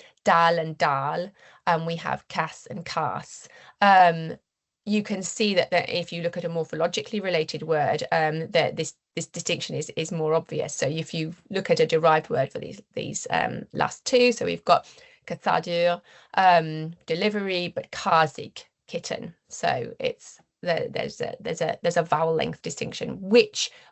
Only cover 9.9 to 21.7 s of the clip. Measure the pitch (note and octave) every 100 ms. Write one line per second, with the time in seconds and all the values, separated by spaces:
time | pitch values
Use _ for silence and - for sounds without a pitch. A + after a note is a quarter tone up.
9.9 | - D#3+ E3 D#3 D#3 - - C#3+ - C#3
10.9 | D#3+ D#3 E3 D#3+ E3+ - G3 - D#3+ D#3
11.9 | D#3+ E3 D#3 D#3 C3 C3+ - - F#3+ -
12.9 | - G#2 - - E2+ A1+ - - - D2
13.9 | - - B3 B3 A3 - E3+ - F3 -
14.9 | - - _ - E3+ G3+ E3+ F3 E3+ F3
15.9 | F3 - - _ - F#3 F3 D#3+ D#3 D#3+
16.9 | E3+ - E3 G#3 G#3 G3 F3+ F3 - -
17.9 | - G3 E3 D#3 - - - - _ _
18.9 | E3+ - - E3+ - _ - E3 B2+ -
19.9 | - - - - - _ _ F3 D#3+ -
20.9 | - - - - - - E3+ D#3+